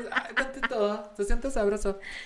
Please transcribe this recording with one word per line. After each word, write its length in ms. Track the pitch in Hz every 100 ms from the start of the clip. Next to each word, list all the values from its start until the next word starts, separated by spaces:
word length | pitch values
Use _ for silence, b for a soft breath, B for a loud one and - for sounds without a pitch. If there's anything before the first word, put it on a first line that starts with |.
| 226
ay, 220 | - -
tantito, 760 | 247 262 - - 233 208 214 - -
se 80 |
siente 260 | 202 240 269
sabroso". 480 | 247 202 208 208 196 B B